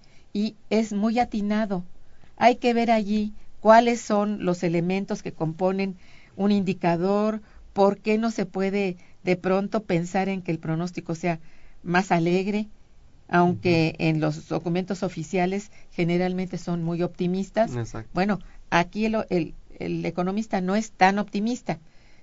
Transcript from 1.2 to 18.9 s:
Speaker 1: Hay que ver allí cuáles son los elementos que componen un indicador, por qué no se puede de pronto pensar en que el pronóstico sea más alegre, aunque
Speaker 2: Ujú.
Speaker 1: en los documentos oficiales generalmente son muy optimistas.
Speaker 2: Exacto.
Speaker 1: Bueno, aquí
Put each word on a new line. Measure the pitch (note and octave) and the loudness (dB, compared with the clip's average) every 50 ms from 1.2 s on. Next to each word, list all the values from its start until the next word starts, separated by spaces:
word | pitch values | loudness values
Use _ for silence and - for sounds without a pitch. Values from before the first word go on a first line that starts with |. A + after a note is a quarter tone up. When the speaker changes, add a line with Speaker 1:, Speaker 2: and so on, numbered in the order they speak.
| A#3+ B3 - G#3+ G3+ G3+ G#3+ G#3+ A3 G3 G3 F3+ F3+ - - - - - - - - - - | 0 0 -2 -4 -2 -2 0 0 -2 -2 -2 -4 -6 -8 -12 -14 -16 -16 -16 -18 -18 -14 0
Speaker 1:
Hay | - - A#3 B3 | 4 4 4 6
que | - - A#3+ A#3 | 4 2 0 2
ver | A#3 A#3 A3+ | 2 2 4
allí | A3+ A3 G#3 G3+ G#3+ G#3+ G#3 G#3+ - - - - - - | 2 2 2 0 0 0 -2 -2 -6 -10 -12 -12 -8 2
cuáles | - G#3 A3 A#3 A#3+ A#3+ A#3+ A3+ | 6 8 8 8 8 6 2 0
son | - - G#3+ G#3 G#3 G#3 G#3 G3+ - | 0 0 0 2 2 0 -2 -2 0
los | F3+ F3 F3 - | 0 0 0 0
elementos | E3+ E3 E3+ E3+ F3+ F#3+ G3 G3 - G#3+ G3+ - | 0 2 2 0 0 0 -2 -2 -4 -6 -6 -6
que | D#3 - | -8 -6
componen | - E3 D#3 D#3+ D#3+ F#3 F#3 F#3+ G3 G3 G3 F3+ - - - - - - - - | -4 -4 -4 -2 0 0 0 2 0 -2 -4 -4 -8 -14 -20 -20 -20 -20 -14 -4
un | - G3 G3+ | 0 2 2
indicador, | G#3 G3+ F#3 F3+ F#3 - - E3+ E3+ E3+ F3 F#3+ G3+ G#3 G#3+ G#3+ A3 A3 - - - - - - - | 2 2 2 0 -2 0 0 0 2 2 2 2 2 2 2 0 -2 -4 -8 -16 -20 -20 -20 -4 2
por | G3+ G3 G3+ G3+ | 4 4 4 4
qué | G3+ - A3 G#3+ | 2 0 0 0
no | G#3+ A3+ A#3 | 2 0 0
se | A3 - F#3+ | -2 -2 -4
puede | F3+ - F#3+ F#3+ G3 G3 G3+ G3+ F#3 F3+ - - - - - - | -4 -2 -2 -2 0 0 0 0 -2 -4 -6 -12 -20 -20 -4 -2
de | F#3 F3+ | 0 0
pronto | F3+ - F#3 F#3 G3 G3 G3 - A3 A3 | 0 2 2 2 2 0 0 -2 -4 0
pensar | - F#3 E3 F3 F3+ - G3 F#3 G3 | 0 0 0 0 0 -2 -2 0 0
en | F#3+ F#3+ | -2 -4
que | F3+ - | -4 -4
el | E3 D#3+ | -4 -4
pronóstico | - D#3+ D#3+ D#3+ F3 F3 F3+ E3 - - E3 | -2 -4 -2 -2 -4 -4 -6 -8 -8 -6 -6
sea | D#3+ F3+ F3 E3 D#3+ - - - - - - - - - | -2 -2 -2 -2 -2 -6 -14 -18 -18 -18 -18 -18 -10 -4
más | E3+ E3+ F3+ G3 - | 0 0 2 2 2
alegre, | F3 E3+ E3 F3 F3 F#3+ F#3+ G#3 G3+ G#3+ A3 G#3 - - - - - - - - - - - | 2 2 4 2 2 2 0 0 -2 -2 -4 -6 -10 -18 -20 -20 -20 -20 -20 -20 -20 -20 -4
aunque | - - F3 F3 F3+ F3+ - - F3+ E3 E3 D#3+ D#3+ - | 0 4 4 4 4 2 2 2 2 4 4 4 2 0
Speaker 2:
Ujú. | - - | 0 0
Speaker 1:
en | D#3+ D#3+ D#3 | 2 2 2
los | D#3 D#3 D3+ D#3+ - | 0 0 -2 -4 -6
documentos | - D#3+ - - F3+ E3 F#3 F#3 - G3+ - F#3+ | -4 -4 -4 -2 -2 -2 -2 -2 -4 -4 -4 -4
oficiales | F3 - E3 D#3 - - F#3 F3 F3+ F#3+ G3+ G3 - - - - - | -6 -6 -8 -6 -2 0 0 0 0 0 -2 -6 -8 -14 -20 -20 -8
generalmente | - - F3 E3 F3 F3 F#3 F#3 F#3 F#3 F#3+ F#3 F3+ | -4 0 0 2 2 2 2 0 -2 -4 -4 -6 -6
son | E3+ - F3+ E3+ E3+ E3 | -6 -4 -4 -4 -2 -2
muy | E3 E3+ E3 | -2 0 0
optimistas. | F3 F3 F3 - F#3 F3 F#3 F#3+ G3 F#3+ - G#3+ A3+ A3+ B2+ | -2 -2 -2 -2 -2 0 0 -2 -2 -2 0 0 0 0 0
Speaker 2:
Exacto. | A#2+ A2+ - - A2 A2 - - | -4 -4 -6 -8 -10 -10 -4 -2
Speaker 1:
Bueno, | F3 F#3+ G#3 G3 - - - - - - - | 0 0 0 0 -2 -6 -12 -18 -20 -4 0
aquí | - E3+ F3 F3 | 0 0 0 0